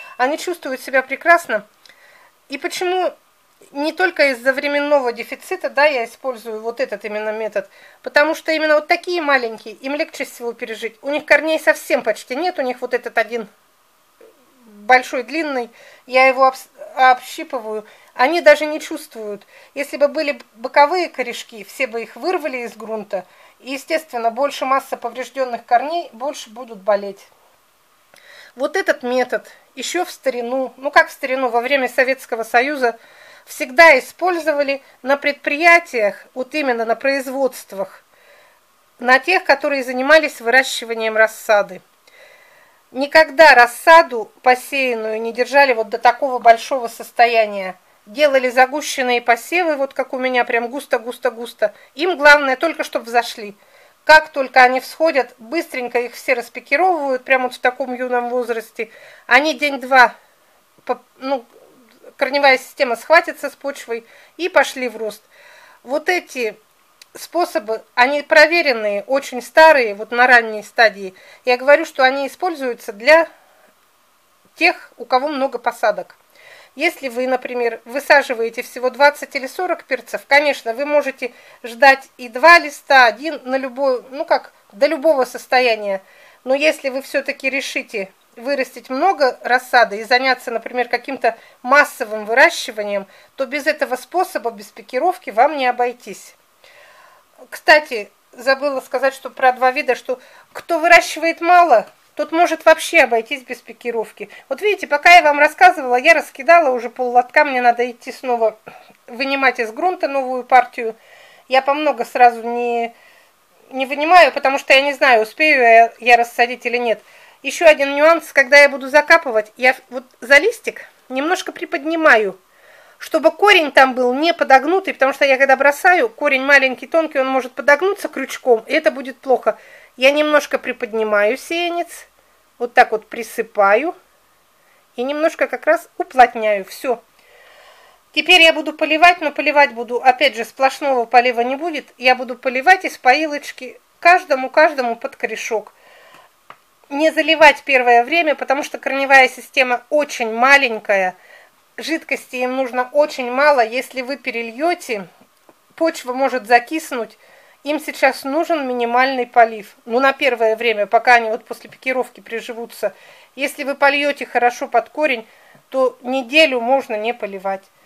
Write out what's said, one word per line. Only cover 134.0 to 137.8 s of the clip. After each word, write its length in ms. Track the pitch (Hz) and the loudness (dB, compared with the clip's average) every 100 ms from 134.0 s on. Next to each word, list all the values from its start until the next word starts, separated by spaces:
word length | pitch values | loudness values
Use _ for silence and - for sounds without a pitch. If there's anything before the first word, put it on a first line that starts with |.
| _ _ _ _ _ _ _ _ _ - | _ _ _ _ _ _ _ _ _ -10
и 60 | |
немножко 440 | 254 294 320 - 269 | -8 -4 -4 -2 -6
как 200 | 254 302 | -4 -2
раз 200 | 330 - - | -2 -4 -12
уплотняю. 640 | 359 262 240 233 214 202 | -2 2 2 2 -4 -4
Всё. 380 | 190 - 269 233 _ _ _ _ _ _ _ _ | -6 -10 -6 -6 _ _ _ _ _ _ _ _